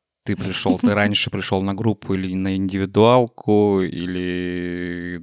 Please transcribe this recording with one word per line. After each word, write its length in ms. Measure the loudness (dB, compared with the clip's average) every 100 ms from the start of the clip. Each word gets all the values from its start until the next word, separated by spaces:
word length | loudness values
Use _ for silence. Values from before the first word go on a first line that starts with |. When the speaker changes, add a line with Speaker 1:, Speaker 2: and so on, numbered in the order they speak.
| _ _ -6
Speaker 1:
ты 100 | -4
пришел, 420 | -4 -4 0 2
ты 160 | 2
Speaker 2:
<laughs> 0 |
Speaker 1:
раньше 380 | 2 2 0 -2
пришел 320 | -4 -2 -2
на 100 | -2
группу 400 | -2 -2 -2 -4
или 220 | -4 -2 -2
на 200 | -2 -2
индивидуалку, 1300 | -2 -2 0 4 6 6 2 -4 2 4 6 2
или 1400 | 0 -4 -6 -4 -4 -4 -4 -4 -6 -6 -6 -8 -8 -10